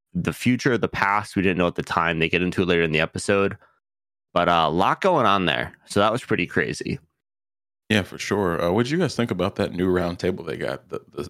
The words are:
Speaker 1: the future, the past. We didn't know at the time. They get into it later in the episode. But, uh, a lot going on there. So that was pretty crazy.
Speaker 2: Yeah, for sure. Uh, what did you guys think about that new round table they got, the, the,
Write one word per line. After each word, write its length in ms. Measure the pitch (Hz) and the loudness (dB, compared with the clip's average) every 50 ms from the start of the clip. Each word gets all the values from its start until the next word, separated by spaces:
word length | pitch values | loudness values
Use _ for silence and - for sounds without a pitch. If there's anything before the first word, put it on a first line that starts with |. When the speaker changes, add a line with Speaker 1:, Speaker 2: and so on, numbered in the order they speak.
| _ _ | _ _
Speaker 1:
the 200 | - 87 - 90 82 | -6 -4 -4 -4 -4
future, 420 | - - 123 127 120 - 143 120 | -2 0 0 0 2 2 0 0
the 120 | 107 - 92 | 0 -2 -2
past. 480 | - - 101 98 101 107 107 - - | -2 0 0 2 2 0 -2 -2 -2
We 60 | 98 | 0
didn't 140 | 92 98 87 90 | 2 2 2 2
know 100 | 87 87 | 2 0
at 80 | - | 0
the 60 | - | -2
time. 360 | 73 - - 87 82 82 82 80 | -4 -2 0 0 0 0 0 0
They 100 | 82 82 | 0 0
get 140 | - 85 | 0 0
into 200 | 90 90 82 - | 0 0 0 0
it 60 | 92 87 | 0 2
later 140 | 87 85 | 2 2
in 100 | 82 80 | 2 2
the 80 | 76 78 | 2 2
episode. 560 | 80 - - 92 - - 101 98 98 98 101 - _ _ _ _ _ _ _ _ _ _ _ _ _ _ - | 0 0 -2 -4 -2 0 0 2 0 0 -2 -6 _ _ _ _ _ _ _ _ _ _ _ _ _ _ 0
But, 140 | 87 85 87 | 2 2 4
uh, 160 | 85 82 80 | 4 4 4
a 40 | 73 | 2
lot 300 | 78 87 98 123 156 - | 2 2 2 0 0 0
going 260 | - 190 180 147 117 | 0 2 2 4 4
on 180 | 101 101 98 90 | 4 4 2 2
there. 260 | 82 67 60 60 - - _ _ | 0 0 -2 -4 -6 -10 _ _
So 140 | - - 104 | -4 0 2
that 120 | 101 110 | 2 2
was 100 | 110 123 - | 2 -2 -2
pretty 220 | - 110 107 110 | -2 -2 -2 -2
crazy. 520 | - - - 73 60 - - - - - - _ _ _ _ _ _ _ _ _ _ _ _ _ _ _ _ _ - | -2 0 -2 -2 -2 -4 -6 -6 -8 -8 -8 _ _ _ _ _ _ _ _ _ _ _ _ _ _ _ _ _ 0
Speaker 2:
Yeah, 120 | 110 104 | 2 2
for 160 | 87 - - - | 0 -2 -6 -8
sure. 440 | - - 98 107 98 87 82 - | -4 -2 0 0 0 0 0 0
Uh, 80 | 87 87 | 0 2
what 120 | 92 113 120 | 2 2 0
did 60 | 127 | 0
you 60 | 156 180 | 0 -2
guys 160 | 180 120 - | -2 -2 -2
think 140 | - 117 113 | -2 -4 -2
about 260 | 104 87 90 101 - | -2 -2 -2 -2 -2
that 160 | - 101 - | -2 -4 -2
new 160 | - 85 92 92 | -2 0 0 2
round 280 | 90 90 87 87 90 - | 2 2 0 -2 -4 -4
table 240 | - 90 - - 82 | -2 -4 -4 -4 -6
they 120 | 82 - | -8 -8
got, 320 | 85 78 - 67 - - - | -6 -6 -6 -6 -8 -10 -12
the, 120 | - - - _ - | -12 -12 -12 _ -12
the, 140 | 71 73 | -10 -10